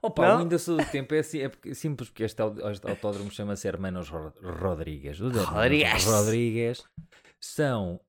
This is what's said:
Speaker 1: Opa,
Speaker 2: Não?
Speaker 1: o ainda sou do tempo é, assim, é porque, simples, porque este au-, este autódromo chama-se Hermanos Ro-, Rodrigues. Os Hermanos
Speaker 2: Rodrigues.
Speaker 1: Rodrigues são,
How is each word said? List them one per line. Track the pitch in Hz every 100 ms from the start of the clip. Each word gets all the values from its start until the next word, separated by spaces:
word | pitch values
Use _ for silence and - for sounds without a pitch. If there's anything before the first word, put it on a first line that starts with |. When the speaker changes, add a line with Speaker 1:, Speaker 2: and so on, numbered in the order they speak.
Speaker 1:
Opa, | 226 - 175
Speaker 2:
Não? | 208
Speaker 1:
o |
ainda | 170 170
sou | 170 165
do | 147
tempo | 143 131
é, | 156
assim, | 147 156
é | 135
porque, | - - 127
simples, | 160 139 123
porque | -
este | 110 -
au-, | 110 104 104
este | 98 92
autódromo | 98 104 101 101
chama-se | - 104 101 104
Hermanos | 87 95 92 82
Ro-, | 80 78 -
Rodrigues. | 90 82 92 82 80 73 69 78
Os | 117 117
Hermanos | 87
Speaker 2:
Rodrigues. | 82 117 147 127 113 104
Speaker 1:
Rodrigues | 107 104 113 117 113 117 123 - - 160 - - _
são, | - - 147 120 92 87